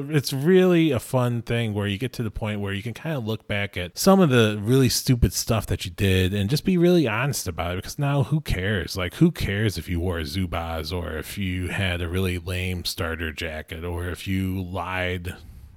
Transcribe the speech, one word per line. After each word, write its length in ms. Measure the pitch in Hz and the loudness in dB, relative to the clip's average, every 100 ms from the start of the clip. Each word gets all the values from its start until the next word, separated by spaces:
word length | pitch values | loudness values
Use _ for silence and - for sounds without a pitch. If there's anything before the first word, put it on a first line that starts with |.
| 143 | 2
it's 200 | 156 - | 0 0
really 600 | 135 147 185 185 175 160 | 0 4 6 6 6 4
a 80 | 123 | 2
fun 420 | - 131 123 120 | 0 0 2 0
thing 320 | - 117 113 | -2 -2 0
where 140 | 104 101 | 0 -2
you 100 | 98 | -2
get 160 | 123 | -4
to 80 | - | -4
the 80 | 113 | -6
point 300 | - 107 104 | -4 -4 -2
where 100 | 98 | -4
you 120 | 101 | -4
can 100 | 117 | -6
kinda 240 | - 156 147 | -8 -6 -4
look 300 | 107 110 - | -4 -4 -4
back 280 | 104 101 - | -4 -2 -4
at 200 | 87 - | -8 0
some 220 | - 190 | 4 6
of 100 | 170 | 6
the 300 | 123 107 107 | 6 4 2
really 260 | 101 131 127 | 2 4 4
stupid 460 | - - 123 104 | 2 2 4 2
stuff 320 | - - 110 - | 0 0 0 0
that 200 | 101 92 | -4 -4
you 60 | |
did 440 | 85 98 92 92 101 | 0 2 4 2 0
and 160 | 98 | 0
just 140 | 147 - | 0 2
be 120 | 180 | 4
really 300 | 175 180 127 | 6 4 4
honest 400 | 107 143 123 - | 0 -2 -2 -4
about 260 | 82 85 | -4 -4
it, 20 | 90 | -4
because 200 | - - | -6 -4
now 240 | 143 143 | 0 2
who 200 | 123 156 | 2 0
cares? 540 | - - 92 104 73 95 | 0 -2 0 -2 -2 -4
Like, 200 | 90 - | -4 4
who 160 | 170 | 4
cares 480 | 165 - 98 110 - | 4 -2 0 0 -2
if 100 | - | -4
you 100 | 87 | -2
wore 200 | 90 85 | -2 -2
a 40 | |
Zubaz, 720 | 76 90 90 87 82 82 78 90 | -4 -4 -2 -4 -6 -6 -6 -6
or 220 | 85 78 | -6 -8
if 180 | - - | -8 -6
you 340 | 95 90 90 | -4 -4 -4
had 300 | 90 95 87 | -2 -2 -2
a 80 | 85 | -2
really 300 | 90 95 90 | -2 -2 -2
lame 480 | 85 90 92 90 - | -4 -4 -4 -4 -6
starter 460 | - 85 82 82 | -6 -4 -4 -6
jacket, 520 | 76 85 78 - 80 | -6 -8 -8 -10 -10
or 240 | 85 87 87 | -8 -6 -6
if 200 | 85 - | -8 -4
you 340 | 95 95 95 | -2 -2 -4
lied 720 | 90 90 85 92 90 92 85 - - - - | -6 -6 -6 -4 -2 -4 -6 -12 -14 -20 -20